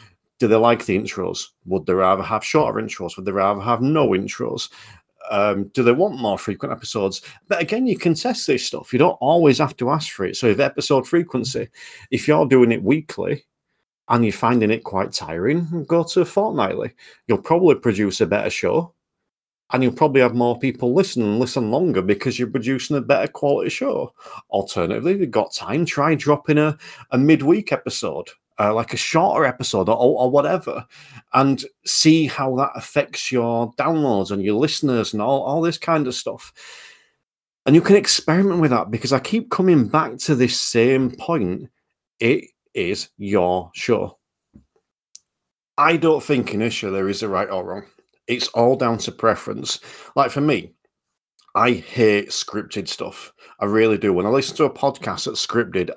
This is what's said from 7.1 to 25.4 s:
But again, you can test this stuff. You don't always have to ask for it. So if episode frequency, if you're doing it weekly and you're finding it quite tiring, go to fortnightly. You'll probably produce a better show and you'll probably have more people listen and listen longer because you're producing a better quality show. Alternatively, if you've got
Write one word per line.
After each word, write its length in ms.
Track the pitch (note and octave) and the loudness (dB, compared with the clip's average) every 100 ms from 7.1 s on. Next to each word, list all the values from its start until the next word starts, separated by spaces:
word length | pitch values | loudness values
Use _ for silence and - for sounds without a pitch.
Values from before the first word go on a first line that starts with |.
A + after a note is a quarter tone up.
| - - - _ | -4 -12 -20 _
But 120 | F3 | -4
again, 240 | D#3+ A3 B3+ | -2 -2 -2
you 120 | D3 | 0
can 160 | F3 | 0
test 340 | D#3+ B3 A3+ - | 0 -2 -4 -2
this 180 | B2+ - | -2 -2
stuff. 280 | - - | -8 -4
You 60 | B2+ | 2
don't 180 | E3+ - | 2 2
always 380 | C3 E3+ D3+ B2+ | 2 4 4 4
have 180 | C#3 - | 0 -2
to 140 | B2 | -2
ask 200 | D3+ - | -2 -4
for 140 | - | -6
it. 140 | F#2+ F#2+ | -6 0
So 100 | A#2+ | 2
if 140 | G2+ | 2
episode 440 | C3+ - - C3+ - | 0 -2 0 0 2
frequency, 600 | E3+ E3+ B2+ B2+ A2 A2+ - - - - | -2 -2 -4 -6 -6 -8 -14 -20 -20 -6
if 180 | C3 - | -2 2
you're 180 | D3+ C#3 | 2 4
doing 240 | C3 A#2 | 6 6
it 100 | A2+ | 4
weekly 640 | G2 D#3 D3+ - F2+ C#3+ - _ _ _ _ _ - | 0 0 -2 -8 -6 -6 -8 _ _ _ _ _ -2
and 160 | A#2+ | 0
you're 80 | A2 | 0
finding 400 | - A#2 B2 G#2+ | 0 0 2 2
it 140 | A2+ - | 0 -4
quite 260 | F#2+ - | -6 -6
tiring, 720 | - D#2 E2 G#2+ E3+ D#3+ E3+ | -8 -8 -4 -2 -2 -4 -8
go 220 | C#3 E3+ D#3+ | -2 -2 0
to 180 | F#3+ | -2
fortnightly. 680 | F3 G3+ G#3+ D#3+ G2 - - - - _ - | 0 0 -2 -2 -2 -4 -8 -12 -20 _ -4
You'll 120 | G#2 | -2
probably 360 | - E3+ F3 C3 | 2 4 4 4
produce 460 | A#2+ G2 G2+ - | 2 0 0 0
a 40 | F#2 | 0
better 240 | G2+ G2+ | 0 -2
show 420 | - F#2 D#3 E3+ _ _ _ _ _ _ _ _ | -2 0 0 -2 _ _ _ _ _ _ _ _
and 80 | B2 | 0
you'll 100 | B2 | 0
probably 300 | B2 D#3 C3+ | 2 4 6
have 140 | A#2+ A#2 | 4 4
more 220 | A#2+ A#2 | 0 0
people 360 | C3 - B2 | -4 -2 0
listen 300 | D3+ F#3+ A#2+ | 0 0 0
and 160 | G#2 A2 | 0 0
listen 320 | B2 C#3 G#2+ | -2 -2 -2
longer 320 | C3+ F3+ F#2+ | 0 0 0
because 340 | F#2 G2+ C3+ A#2+ | 0 -2 -2 -4
you're 100 | A#2+ | -4
producing 480 | C3 A2+ C3 - C#3+ | -4 -4 -4 -2 -4
a 60 | |
better 260 | A#2 A#2+ - | 0 0 0
quality 440 | - C#3+ C#3+ - | -2 -2 0 -2
show. 420 | - C4+ C#3 C#3+ _ - - - | -4 -4 -4 -6 _ -20 -20 -6
Alternatively, 640 | G2 - G2 E2+ A2 D3+ | -6 -4 -4 -2 -2 -2
if 60 | G3+ | -2
you've 120 | D3 | 0
got 200 | A2 | -2